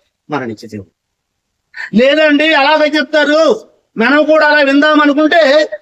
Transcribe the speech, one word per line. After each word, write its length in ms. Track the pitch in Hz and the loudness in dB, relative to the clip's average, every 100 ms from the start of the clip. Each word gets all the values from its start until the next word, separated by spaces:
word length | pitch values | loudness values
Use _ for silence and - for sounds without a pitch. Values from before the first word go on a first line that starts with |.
| _ _ - | _ _ -10
మన 140 | 147 | -8
నిత్య 240 | 123 107 113 | -8 -12 -14
జీవం. 180 | 104 95 _ _ _ _ _ _ _ _ - - 202 | -18 -18 _ _ _ _ _ _ _ _ -18 -6 0
లేదండి, 580 | 262 302 311 294 311 | 0 2 0 0 0
అలాగే 440 | 302 285 311 302 302 | 0 0 0 0 -2
చెప్తారు, 640 | 294 311 285 302 320 226 - _ _ - | -2 -2 0 0 0 -2 -6 _ _ -4
మనం 260 | 233 294 | 0 0
కూడా 240 | 294 311 302 | 2 2 2
అలా 140 | 294 | 2
విందాం 400 | 285 277 302 302 | 0 2 2 2
అనుకుంటే 680 | 294 277 311 339 294 294 311 302 | 0 0 0 2 2 2 0 -6